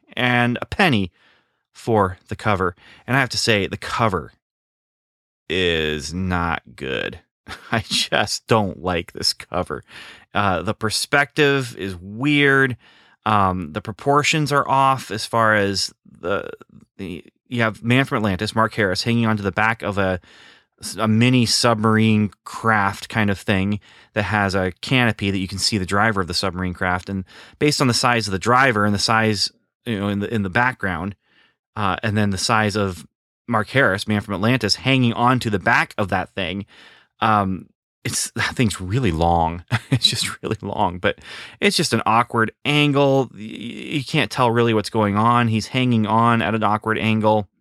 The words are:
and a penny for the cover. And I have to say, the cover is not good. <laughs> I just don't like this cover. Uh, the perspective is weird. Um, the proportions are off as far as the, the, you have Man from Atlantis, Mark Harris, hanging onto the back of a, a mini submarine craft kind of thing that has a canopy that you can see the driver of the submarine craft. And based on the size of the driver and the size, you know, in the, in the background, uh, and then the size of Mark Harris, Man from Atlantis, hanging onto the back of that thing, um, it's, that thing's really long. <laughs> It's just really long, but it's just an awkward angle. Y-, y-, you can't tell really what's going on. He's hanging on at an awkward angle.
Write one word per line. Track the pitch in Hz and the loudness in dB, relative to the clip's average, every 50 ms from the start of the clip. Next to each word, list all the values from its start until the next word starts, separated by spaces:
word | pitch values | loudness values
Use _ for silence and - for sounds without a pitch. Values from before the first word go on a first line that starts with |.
| _ _ - | _ _ -2
and | - 123 123 123 123 120 120 123 - | 2 4 4 4 4 4 2 0 -2
a | - | -6
penny | - - - 202 175 127 104 95 90 - _ _ _ _ _ _ _ _ _ _ _ | -6 -2 0 2 4 4 2 0 -2 -6 _ _ _ _ _ _ _ _ _ _ _
for | _ - - 120 113 107 98 92 90 - _ - | _ -10 -4 0 2 2 2 2 0 -6 _ -12
the | 101 | -10
cover. | - - 113 104 90 92 87 - _ - - - - _ | -4 -2 0 0 0 0 -2 -4 _ -14 -20 -20 -14 _
And | - 123 | -2 0
I | 139 | 0
have | 131 120 | 0 0
to | - 110 | -2 -2
say, | - - 110 101 95 - | 0 0 0 0 0 -2
the | - - | -4 -8
cover | - - - - 120 110 95 82 65 - - _ _ _ _ _ _ _ _ _ _ _ _ _ _ _ _ _ _ _ _ _ _ - | -8 -6 -2 0 0 0 0 -2 -4 -8 -14 _ _ _ _ _ _ _ _ _ _ _ _ _ _ _ _ _ _ _ _ _ _ -4
is | 82 92 92 87 85 80 78 76 76 76 73 78 82 | -2 0 0 2 0 0 0 -2 -2 -4 -6 -8 -6
not | 90 95 92 90 87 85 85 78 - - - - | -6 -4 -2 -2 -2 -2 -2 -4 -6 -8 -12 -14
good. | - 69 65 65 53 50 50 - - _ _ _ _ _ | -12 -8 -6 -4 -4 -6 -6 -8 -12 _ _ _ _ _
<laughs> | - - - - - | -18 -18 -18 -8 -4
I | 120 117 | -4 -4
just | - - - - - - 160 135 110 - - - - - | -2 -2 -4 -4 -2 0 0 0 0 0 -4 -6 0 2
don't | 120 110 104 92 - - | 2 2 2 0 -4 -6
like | 78 92 87 85 87 - - | -4 -4 -2 -2 -4 -6 -8
this | - - - - | -6 -4 -4 -4
cover. | - - - - 87 87 - 76 64 - - - - - - - - - _ - | -6 -8 -8 -4 -4 -4 -4 -6 -10 -10 -14 -20 -20 -20 -20 -20 -20 -16 _ -2
Uh, | 98 101 98 92 82 85 | 0 0 0 0 0 -2
the | 104 104 | -4 -4
perspective | - - 107 - - - - - 143 143 - - - 147 143 139 135 131 117 117 - | -4 -4 -4 -4 -4 -2 0 2 2 2 2 2 2 4 4 4 2 0 -4 -8 -8
is | 85 101 92 | -8 -8 -8
weird. | 85 90 98 104 113 131 147 147 143 143 139 139 135 135 127 120 - _ _ _ _ _ _ _ _ - 110 | -10 -12 -12 -8 -4 -2 0 2 4 4 4 4 4 4 2 0 -4 _ _ _ _ _ _ _ _ -2 0
Um, | 107 104 98 95 90 92 87 73 78 | 2 4 4 2 0 -2 -4 -6 -8
the | 107 | -10
proportions | - - 104 - - 143 139 147 139 - - 160 151 135 | -10 -10 -12 -6 -2 0 2 2 2 2 0 0 0 0
are | 143 143 - - | 0 0 0 2
off | 131 135 135 135 135 131 113 - | 2 2 4 2 2 0 -2 -8
as | 98 113 - - | -8 -8 -6 -2
far | - 117 113 107 107 | 0 2 4 4 4
as | 104 101 98 98 98 - - - _ _ _ | 4 2 2 0 -2 -4 -6 -8 _ _ _
the, | - - - 85 101 87 - - - - - _ - - - _ _ - | -16 -10 -6 -4 -4 -4 -4 -8 -12 -16 -20 _ -20 -20 -20 _ _ -14
the, | 98 85 90 76 - _ _ _ _ - | -12 -10 -10 -12 -14 _ _ _ _ -8
you | 127 120 | -4 -2
have | 113 110 104 - - | -2 -2 -2 -2 -2
Man | 117 123 131 135 | 2 2 2 2
from | - 143 117 | 0 -2 -2
Atlantis, | 107 107 95 - 110 104 - | 0 0 0 -2 -2 -2 0
Mark | 113 110 110 - | 0 0 0 0
Harris, | - 107 92 92 - - | 0 0 0 0 0 -2
hanging | 117 117 117 117 110 | 0 0 0 2 0
onto | 110 104 98 | 0 0 -2
the | 98 | -2
back | 85 - 107 110 113 - - | 0 0 2 0 0 -2 -4
of | 98 98 101 | -4 -2 0
a, | 98 92 92 90 - - - - - - - _ _ _ _ _ - - - 92 | 0 0 0 -2 -4 -10 -20 -20 -20 -20 -20 _ _ _ _ _ -14 -12 -6 -2
a | 110 110 | 0 2
mini | 110 110 120 123 131 127 117 | 4 4 4 4 4 4 2
submarine | 107 - - - 120 117 107 107 113 110 110 110 110 107 107 107 95 - - - | 2 2 2 2 2 2 4 4 4 4 4 4 4 4 4 2 0 -4 -8 -18
craft | - - - - 113 110 104 98 98 101 - - - | -16 -12 -4 0 2 2 2 2 0 -2 -4 -8 -6
kind | - 113 107 101 | -2 0 0 0
of | 98 - | 0 -2
thing | - - 104 95 95 101 107 101 - - - - - _ - | -2 -2 0 0 0 0 -2 -4 -6 -12 -20 -20 -20 _ -4
that | 107 104 | -4 -2
has | 95 107 104 101 98 92 | 0 0 0 0 2 0
a | 98 92 92 87 _ | 0 -2 -2 -4 _
canopy | - - 139 127 123 113 101 - 101 98 | -4 -2 0 2 2 2 0 0 -2 -2
that | 95 98 | -2 -2
you | 95 92 | -4 -6
can | 101 95 | -4 -4
see | - - 113 101 | -2 -2 -2 -2
the | 92 | -2
driver | 87 98 101 107 113 107 98 | -2 0 2 2 2 2 0
of | 90 78 | -2 -4
the | 87 | -4
submarine | - - 95 87 92 92 90 87 | -4 -4 -4 -4 -4 -4 -6 -4
craft. | - 95 90 87 90 - - | -2 -2 0 0 -2 -2 -4
And | 98 95 90 - - - - - - - | -6 -6 -6 -8 -12 -20 -20 -18 -6 -2
based | 143 147 147 - | 0 0 0 2
on | 147 127 | 2 0
the | 113 | 2
size | - - 123 120 117 107 107 | 2 2 2 2 0 0 -2
of | |
the | 95 90 | -4 -2
driver | - 113 123 127 135 135 113 104 104 | 0 2 4 4 4 4 2 2 2
and | 104 101 | 2 0
the | 98 | 0
size, | - - 113 113 110 110 107 98 - - - _ _ _ _ _ - | 0 0 2 2 2 2 0 0 -2 -6 -8 _ _ _ _ _ -8
you | 123 113 95 | -6 -4 -2
know, | 101 101 | -2 -2
in | 101 101 | -2 -2
the, | 101 - 117 | -2 -2 -2
in | 110 98 | -4 -4
the | 92 | -2
background, | 87 120 123 127 120 - - 98 90 78 87 101 101 - _ _ _ _ _ _ _ _ _ _ - | 0 0 0 0 -2 -4 -4 -4 -4 -4 -6 -8 -10 -12 _ _ _ _ _ _ _ _ _ _ -8
uh, | 110 104 98 90 - - | -4 -2 -2 -2 -2 -2
and | 110 101 107 | -2 0 0
then | 104 101 | 0 0
the | 95 90 | 0 -2
size | - - 120 110 110 104 95 | 0 2 2 4 4 2 2
of | 107 101 95 90 85 71 - _ _ _ _ _ _ _ - | 0 0 -2 -4 -6 -12 -20 _ _ _ _ _ _ _ -2
Mark | 120 107 104 - | -2 -2 -2 0
Harris, | - 131 139 107 92 104 - 107 | 0 2 2 2 2 -2 -2 -2
Man | 107 104 | -2 -2
from | - - 101 | -2 -4 -4
Atlantis, | 87 101 113 131 127 - 98 - | -2 0 0 0 0 0 -2 -2
hanging | - - 131 135 131 123 117 107 | -2 0 0 0 2 2 0 0
onto | - 120 123 131 120 - 117 | 2 2 2 2 0 0 -2
the | 104 95 | -4 -2
back | 87 113 123 143 160 - - - | 0 2 2 2 0 -2 -4 -6
of | 104 87 | -4 -2
that | 95 92 90 - _ | -2 -2 -4 -4 _
thing, | 98 95 82 92 101 101 - - - - - - - _ _ _ - | -6 -6 -6 -6 -6 -8 -10 -14 -20 -20 -20 -20 -20 _ _ _ -4
um, | 113 113 107 107 101 95 95 87 - - _ _ _ _ _ _ - | 0 2 2 2 2 0 -4 -6 -8 -14 _ _ _ _ _ _ -10
it's, | 127 - - - - - | -8 -6 -6 -6 -6 -6
that | 117 - - - | -6 -6 -4 -2
thing's | - 127 104 - - | 0 0 0 -2 -4
really | 92 90 101 135 131 95 | -6 -4 -2 -2 0 0
long. | 80 78 85 85 85 85 82 82 85 87 - - | 0 2 2 2 2 2 0 0 -4 -6 -6 -4
<laughs> | 117 117 - - | -4 -4 -2 -2
It's | 139 120 - | -2 0 0
just | - - - - - - - - | 0 -2 -2 -4 -6 -8 -8 -6
really | - 110 - | -6 -6 -6
long, | - 101 - - 104 90 87 90 | -8 -6 -4 -2 -2 -2 -2 -2
but | - 101 - - - - - - - - - - | -2 -2 -2 -4 -8 -18 -18 -16 -18 -18 -6 -2
it's | - 202 - - | 0 0 2 0
just | 160 - - | 0 0 -2
an | 113 - | -2 0
awkward | - 110 117 117 - - 117 110 107 - _ - | 2 2 2 2 2 0 0 0 -2 -2 _ -4
angle. | 139 147 147 147 147 139 139 143 139 135 135 127 - - | 0 2 2 2 2 2 2 2 4 4 2 0 -2 -6
Y-, | 95 | -12
y-, | 107 110 | -14 -14
you | - - - 120 - - - - - 147 131 | -12 -12 -12 -12 -12 -12 -10 -8 -6 -6 -6
can't | - - 156 113 101 | -4 -2 -2 -2 0
tell | - - 127 117 | 0 0 0 2
really | 113 120 117 117 110 | 2 2 2 2 2
what's | 107 101 - | 0 0 -2
going | - 110 107 101 98 | 0 0 2 2 2
on. | 104 110 117 120 120 120 113 | 2 2 4 4 4 2 2
He's | 110 107 104 - | 0 0 -2 -2
hanging | - 131 127 127 120 110 107 | -2 0 0 2 2 2 2
on | 104 107 113 117 117 117 113 | 2 2 4 4 4 4 2
at | 92 92 110 | 2 0 0
an | 113 107 | 0 0
awkward | 101 107 107 - 110 110 69 | 0 0 0 0 -2 -2 0
angle. | 92 110 110 110 107 107 110 107 101 - _ _ | 0 0 0 2 4 4 4 2 0 -4 _ _